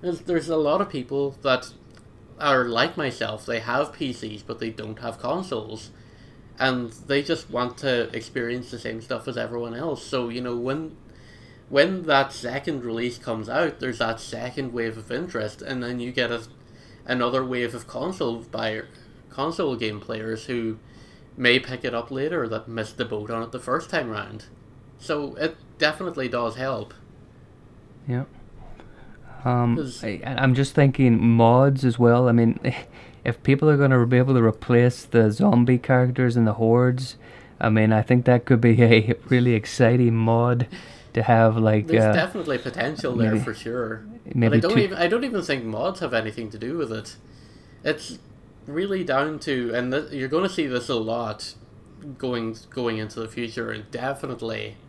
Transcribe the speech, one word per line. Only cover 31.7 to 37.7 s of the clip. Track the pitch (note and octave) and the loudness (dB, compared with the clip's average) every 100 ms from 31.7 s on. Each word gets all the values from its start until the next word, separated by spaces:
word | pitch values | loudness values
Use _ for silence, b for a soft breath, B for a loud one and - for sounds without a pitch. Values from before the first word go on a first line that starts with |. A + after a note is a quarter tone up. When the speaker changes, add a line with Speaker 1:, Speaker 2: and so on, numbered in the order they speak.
| C#3 | 4
Speaker 2:
as | C3 A#2 | 2 6
well. | A#2+ A#2+ B2 | 6 6 6
I | |
mean, | A#2 A#2 - | 6 4 2
<laughs> | - C3 - - - - | -2 -4 -10 -20 -20 -8
if | - - | -6 -4
people | - C#3 D#3 | 2 4 6
are | D3 | 6
gonna | C#3 C3 A#2+ | 6 6 6
be | B2 | 4
able | B2+ | 4
to | C3 | 6
replace | A2+ A2 - A#2+ B2 A#2+ | 4 2 2 6 6 2
the | - A#2+ A2 | 0 4 4
zombie | G#2+ G#2 A#2+ A#2+ B2+ | 4 4 4 4 2
characters | - C3 B2+ B2+ B2+ A#2+ | 4 2 2 2 2 4
in | |
the | A2+ | 2
hordes, | G#2 A2+ A#2 B2 B2+ C3 - B B B B | 2 4 6 4 2 -6 -12 B B B B
I | |
mean, | A#2 | 2